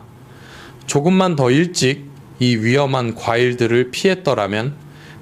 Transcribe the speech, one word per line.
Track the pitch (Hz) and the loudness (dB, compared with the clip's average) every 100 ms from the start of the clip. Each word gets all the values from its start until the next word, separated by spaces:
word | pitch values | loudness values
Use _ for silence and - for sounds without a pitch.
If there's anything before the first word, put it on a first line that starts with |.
| - - - - - - - - - | -20 -20 -20 -20 -20 -20 -20 -18 -4
조금만 | 143 151 190 185 151 | 0 2 2 2 2
더 | 127 | 2
일찍 | 135 175 175 127 147 - - - - | 2 0 0 -2 -2 -10 -20 -14 -2
이 | 123 117 | 0 2
위험한 | 113 135 143 135 120 113 | 2 2 2 -2 -4 -6
과일들을 | - 117 123 123 117 120 127 | -2 0 0 0 0 2 0
피했더라면, | - 190 185 165 117 101 107 127 147 - - - - | 0 0 0 -2 -2 -2 -2 -4 -8 -18 -20 -20 -20